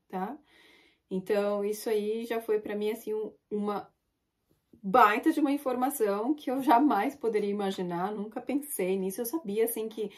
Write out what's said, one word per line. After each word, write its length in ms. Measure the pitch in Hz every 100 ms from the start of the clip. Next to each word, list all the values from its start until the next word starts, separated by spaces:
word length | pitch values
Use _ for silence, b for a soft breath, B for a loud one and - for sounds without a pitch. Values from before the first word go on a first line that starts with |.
| _
tá? 300 | 190 196 285 b b b b b b _
Então, 540 | 185 185 202 202 208
isso 260 | 202 214 240
aí 360 | 214 208 226 233
já 160 | 233
foi 180 | 226 214
pra 160 | 208 208
mim, 160 | 208
assim, 220 | 226 -
um, 200 | 214 214 - _
uma 420 | 208 202 202 - _ _ _ _ _ _ _ _ - 196
baita 460 | 247 214 220 320
de 80 | 311
uma 120 | 285
informação 800 | 285 269 247 254 277 208 202 233 302
que 160 | -
eu 100 | 262
jamais 540 | 269 240 294 208 240 -
poderia 340 | 226 214 202
imaginar, 640 | 202 196 196 180 170 190
nunca 300 | 214 208 247
pensei 560 | 240 269 - - 185 190
nisso. 240 | 190 190
Eu 40 | 240
sabia, 380 | 330 202 208
assim, 240 | 226 - 220
que 240 | 226 208